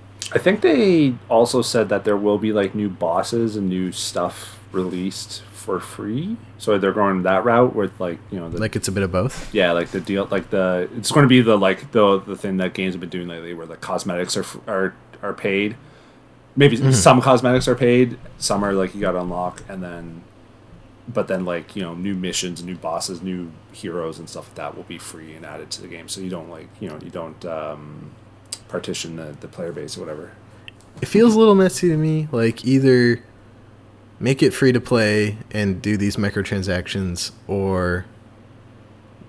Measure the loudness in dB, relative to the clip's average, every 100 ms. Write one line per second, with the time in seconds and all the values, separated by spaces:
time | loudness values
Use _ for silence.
0 | -10 -16 -4 0 2 2 4 4 4 4
1 | 4 0 2 4 4 2 2 0 2 0
2 | 0 2 2 2 2 0 0 0 -4 -2
3 | -2 0 0 -2 -2 -2 -2 -2 -4 -6
4 | -6 -4 -4 -6 -16 -20 -8 -4 -4 -4
5 | -6 -8 -12 -16 -16 -14 -6 -6 -6 -10
6 | -6 -6 -6 -8 -12 -6 0 2 2 2
7 | 2 2 2 2 4 4 4 2 -4 -4
8 | -8 -8 -10 -10 -8 -6 -4 -4 -4 -2
9 | -2 0 -2 -4 -4 2 4 2 0 -4
10 | -2 -2 -2 -4 -2 0 0 0 -4 -6
11 | 2 6 8 8 6 4 4 0 0 4
12 | 4 4 -2 -8 -4 -2 -2 -2 -4 -6
13 | -8 -10 -10 -10 -12 -12 -14 -14 -6 -6
14 | -4 -4 -4 -4 -6 -10 -6 -2 -2 -4
15 | -18 -12 -10 -6 -2 -2 -2 -6 -16 -20
16 | -20 -20 -20 -20 -6 4 4 6 4 6
17 | 8 8 6 4 4 2 2 2 4 6
18 | 4 0 -14 -8 -2 0 0 0 -2 -2
19 | -2 -2 -4 -4 -6 -8 -14 -12 -12 -12
20 | -14 -16 -20 -20 -20 -20 -20 -20 -20 -20
21 | -8 -4 -2 -4 -4 -6 -8 -10 -10 -6
22 | -6 -4 -4 -4 -6 -8 -12 -10 -8 -6
23 | -6 -8 -8 -8 -10 -14 -20 -14 -10 -6
24 | -8 -10 -14 -16 -16 -12 -12 -12 -14 -14
25 | -14 -16 -18 -18 -16 -16 -14 -14 -14 -16
26 | -14 -10 -8 -10 -10 -16 -20 -14 -14 -12
27 | -14 -12 -12 -12 -10 -8 -8 -12 -16 -18
28 | -18 -20 -20 -20 -20 -20 -10 -8 -6 -8
29 | -10 -10 -12 -14 -16 -10 -10 -10 -12 -12
30 | -12 -12 -14 -20 -20 -20 -20 -20 -20 -10
31 | 2 6 6 8 8 8 6 2 2 2
32 | 2 0 -2 0 0 0 2 4 6 6
33 | 6 2 -4 -20 -20 -20 -20 -20 -20 -20
34 | -20 -4 -2 2 2 4 4 4 2 2
35 | 4 2 0 -2 -6 -2 -2 0 -2 0
36 | 0 0 -2 -2 -2 -4 -2 -4 -4 -4
37 | -4 -4 -8 -12 -6 -2 0 0 0 -2
38 | -6 -18 -20 -20 -20 -20 -20 -20 -20 -20
39 | -20 -20